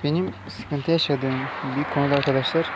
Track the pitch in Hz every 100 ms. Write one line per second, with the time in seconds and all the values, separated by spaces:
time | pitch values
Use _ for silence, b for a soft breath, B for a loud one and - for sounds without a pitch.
0 | 147 160 190 - - - - 143 135 165
1 | - 139 135 131 135 - 135 131 147 147
2 | 143 139 139 135 127 165 165